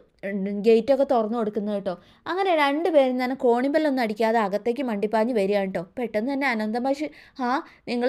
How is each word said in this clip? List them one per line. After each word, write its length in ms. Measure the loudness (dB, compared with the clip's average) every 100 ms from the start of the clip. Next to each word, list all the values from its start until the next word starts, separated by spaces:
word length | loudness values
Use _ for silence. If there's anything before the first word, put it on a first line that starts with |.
| -8 _ -8 -4 -4 0
ഗേറ്റൊക്കെ 440 | 4 4 4 2
തുറന്നു 320 | 2 2 0 -2
കൊടുക്കുന്നത് 420 | -2 -4 -4 -4
ട്ടോ. 120 | -6 -8 -12 _ -6
അങ്ങനെ 260 | -2 2 2
രണ്ടുപേരും 600 | 2 2 2 4 4 2
തന്നെ 200 | -4 0
കോണിബെല്ലൊന്നും 680 | 2 2 2 0 0 0
അടിക്കാതെ 360 | -2 0 2 2
അകത്തേക്ക് 440 | 2 -2 -2 -4
മണ്ടിപ്പാഞ്ഞ് 520 | -4 -2 0 0 0
വരികയാണ് 360 | 0 2 0 0
ട്ടോ. 120 | -4 -8
പെട്ടെന്ന് 360 | -8 -4 -4 -2
തന്നെ 160 | -2 -2
അനന്തമാഷ്, 600 | -2 -2 -2 -2 -2 -4 -10 -18 -6
"ആ, 100 | -2 -2 -6 -14 -6
നിങ്ങൾ 220 | 0